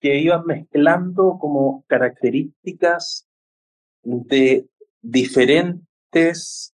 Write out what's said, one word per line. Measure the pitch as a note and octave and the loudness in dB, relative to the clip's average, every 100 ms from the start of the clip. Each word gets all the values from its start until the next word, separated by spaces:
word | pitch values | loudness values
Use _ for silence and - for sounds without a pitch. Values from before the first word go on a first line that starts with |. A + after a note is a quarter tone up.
que | C#3+ C#3 | 0 0
iban | D#3+ E3+ | 2 0
mezclando | E3+ D3+ - D3 D3+ F3 F3+ F3+ F#3+ E3+ | -2 -6 -4 2 2 2 -2 0 0 0
como | D3+ C#3+ C3+ C3+ _ | -4 0 0 -2 _
características | B2+ B2 B2 B2 C3 D#3 _ - F#3 F3 E3+ - - _ _ _ _ _ _ _ _ | 0 0 -2 -2 -2 -6 _ -16 -2 -2 -2 -6 -14 _ _ _ _ _ _ _ _
de | A#2 B2 A#2 C3+ C3 C3 - _ _ _ | -8 -8 -2 2 4 2 -2 _ _ _
diferentes | A#2 B2 B2+ - B2 D3+ F3 F3 _ _ _ E3+ E3 E3 - - - _ | -4 -2 0 2 4 2 0 -6 _ _ _ 2 2 0 -10 -14 -18 _